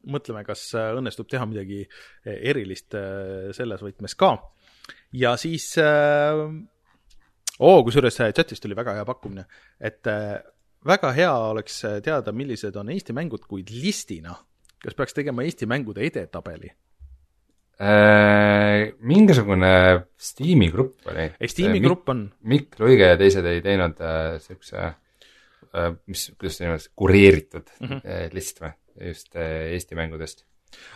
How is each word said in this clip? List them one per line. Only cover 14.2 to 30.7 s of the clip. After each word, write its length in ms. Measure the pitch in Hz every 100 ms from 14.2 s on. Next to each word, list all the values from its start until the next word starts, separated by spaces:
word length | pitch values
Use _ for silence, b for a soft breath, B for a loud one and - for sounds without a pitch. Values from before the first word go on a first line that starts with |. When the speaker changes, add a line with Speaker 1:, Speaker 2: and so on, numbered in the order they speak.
| 80 87 _ _ _ _
Speaker 1:
Kas 160 | - -
peaks 180 | 131
tegema 300 | - 143 120
Eesti 240 | 147 - 110
mängude 400 | 131 113 98 143
edetabeli? 640 | 131 85 87 87 82 85 _ _ _ - - _ _ _ _ _ -
Speaker 2:
Äh, 1120 | 101 104 104 104 104 104 104 104 104 104 107 -
mingisugune 680 | 117 185 208 135 101 95 92 92 92 90 - _
Steam'i 460 | - - 147 165 85
grupp 380 | 78 131 - 85
oli. 140 | 82 80
Speaker 1:
Ei, 140 | - -
Steam'i 220 | - 196
Speaker 2:
Äh, 80 | 208
Mik-, 60 | 196
Speaker 1:
grupp 220 | 180 -
on. 100 | 127 101 _
Speaker 2:
Mikk 320 | 110 139 - -
Luige 300 | 113 123 92
ja 60 | 87
teised 280 | 98 98 87
ei 160 | 87
teinud, 360 | 92 98 87 78
äh, 380 | 82 80 80 82
siukse, 400 | - 92 - 95 87 78 _ _ _ _ _ _ _
äh, 140 | 87 85 85 -
mis, 220 | 92 - -
kuidas 200 | 85 -
see 80 | 87
niimoodi, 240 | 80 - -
kureeritud, 760 | 95 98 98 78 - 82 - -
Speaker 1:
Mhm. 220 | 127 139 98
Speaker 2:
äh, 220 | 90 82
list 280 | 90 - -
või? 80 | 82 - _ -
Just, 320 | 87 80 - 85
äh, 360 | 80 80 80
Eesti 220 | 87 - 82
mängudest. 460 | 80 80 80 - _ _ _